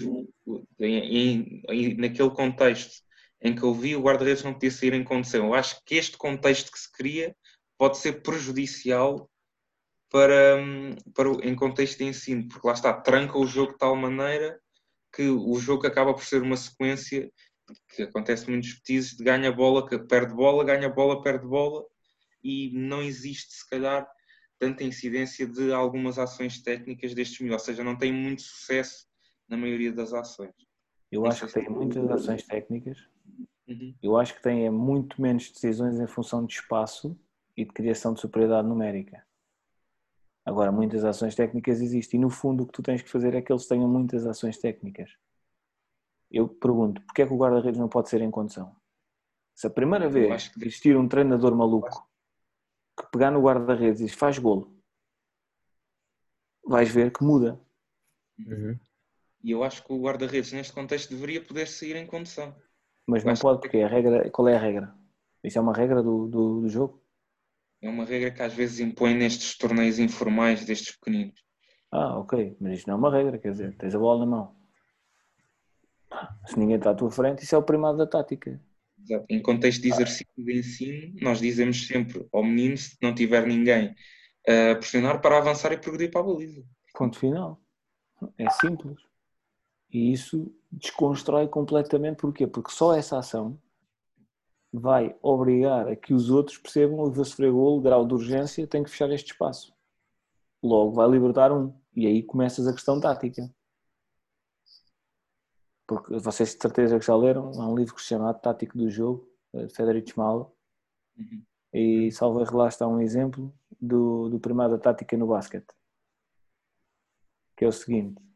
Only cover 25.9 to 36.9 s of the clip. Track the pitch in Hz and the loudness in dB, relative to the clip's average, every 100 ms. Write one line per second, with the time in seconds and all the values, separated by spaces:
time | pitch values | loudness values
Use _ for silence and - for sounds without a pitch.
25.9 | 131 127 127 127 - 123 - 123 120 123 | -2 -4 -4 -6 -6 -10 -8 -8 -8 -10
26.9 | 123 123 120 120 - 123 110 120 117 123 | -12 -8 -6 -8 -8 -6 -6 -6 -8 -6
27.9 | 123 131 131 135 131 - - - 131 127 | -4 -2 -2 -6 -8 -12 -14 -4 -4 -4
28.9 | - _ _ _ _ - 117 120 120 117 | -10 _ _ _ _ -10 -6 -4 -4 -4
29.9 | 117 113 120 120 - 95 _ _ _ _ | -4 -6 -8 -10 -14 -18 _ _ _ _
30.9 | _ _ 107 117 117 113 117 107 127 131 | _ _ -2 -2 -2 -4 -6 -4 -4 -4
31.9 | 127 123 - - 113 - 107 - 117 127 | -2 -2 -2 -2 -6 -6 -8 -6 -10 -10
32.9 | 135 _ _ _ - 247 _ - 120 127 | -16 _ _ _ -20 -20 _ -16 -14 -14
33.9 | 127 101 113 123 - 123 120 113 110 127 | -6 0 2 2 -2 -2 0 0 0 0
34.9 | 139 135 - 131 120 - - 117 113 123 | 0 -2 -2 0 0 -4 -4 -2 -2 -2
35.9 | 117 113 - 117 120 117 - - 110 110 | -2 -4 -6 -6 -4 -6 -8 -4 -2 -2